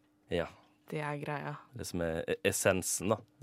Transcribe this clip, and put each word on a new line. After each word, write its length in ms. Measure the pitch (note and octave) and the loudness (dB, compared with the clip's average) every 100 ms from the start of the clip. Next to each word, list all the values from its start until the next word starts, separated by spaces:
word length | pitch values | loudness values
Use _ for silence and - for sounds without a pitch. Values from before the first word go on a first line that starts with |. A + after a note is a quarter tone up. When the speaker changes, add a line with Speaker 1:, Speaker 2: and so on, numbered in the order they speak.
| _ _ - | _ _ -4
Speaker 1:
Ja. 160 | F2 E2 - - _ - | -2 -2 -6 -20 _ -8
Speaker 2:
Det 140 | D#3+ | -6
er 160 | D3 D3 | -4 -4
greia. 400 | C#3+ D3 D3 D3 - A#2 | -4 -6 -6 -8 -12 -12
Speaker 1:
Det 80 | - | -6
som 140 | F2+ | -2
er 240 | E2+ D#2+ - | 0 0 -2
e-, 100 | E2 | 2
essensen, 680 | G2+ G2 G#2 F#2 - - F2+ | 2 4 4 4 2 -2 2
da, 80 | A2 - - | 0 -2 -12